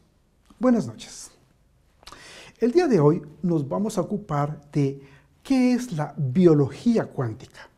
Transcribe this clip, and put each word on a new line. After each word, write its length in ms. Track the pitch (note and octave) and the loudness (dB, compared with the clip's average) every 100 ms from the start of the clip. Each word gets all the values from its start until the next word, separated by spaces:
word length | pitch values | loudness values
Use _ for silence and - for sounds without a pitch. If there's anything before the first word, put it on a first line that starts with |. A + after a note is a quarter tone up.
| _ _ _ _ _ - | _ _ _ _ _ -4
buenas 280 | B3+ A#3 B2 | 0 0 -2
noches. 440 | G#2+ - - - _ _ _ _ _ _ _ - - - - - - | -10 -18 -20 -20 _ _ _ _ _ _ _ -20 -20 -20 -20 -20 -4
El 120 | A#3 | 0
día 160 | E4+ F4 | 2 2
de 140 | G3+ | 4
hoy 220 | D3 F3 - - | 4 2 -4 -8
nos 240 | F3+ E3 C3+ | -2 -2 -2
vamos 300 | F3+ G#3+ G3 | -4 -4 -4
a 60 | |
ocupar 580 | - G#3 - D3 D3 D3+ - | -6 -6 -6 -4 -4 -6 -8
de 300 | D3+ C#3 C#3 - - _ _ | -2 -2 -4 -14 -20 _ _
qué 300 | - C4+ B3 | -4 0 2
es 200 | B3 - | 0 -4
la 220 | D3+ D3 - | -8 -8 -6
biología 880 | C3+ C3 F3 D3 C3+ - A#3+ A3 C3 | -2 4 6 6 2 -2 0 0 -2
cuántica 640 | - A#2+ G#2 - - - | -4 -6 -8 -16 -20 -20